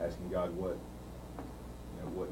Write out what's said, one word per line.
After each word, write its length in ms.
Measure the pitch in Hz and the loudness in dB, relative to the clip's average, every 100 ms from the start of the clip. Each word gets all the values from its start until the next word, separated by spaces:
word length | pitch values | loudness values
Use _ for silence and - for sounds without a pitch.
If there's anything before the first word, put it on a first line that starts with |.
asking 280 | 82 - 92 | 2 2 2
God 240 | 92 87 87 | 4 4 4
what, 200 | 92 85 - - - - - - | 2 2 -2 -6 -8 -8 -6 -6
you 640 | - - - - - - | -6 -6 -6 -6 -6 -4
know, 60 | - 90 | 0 0
what 100 | 90 | 0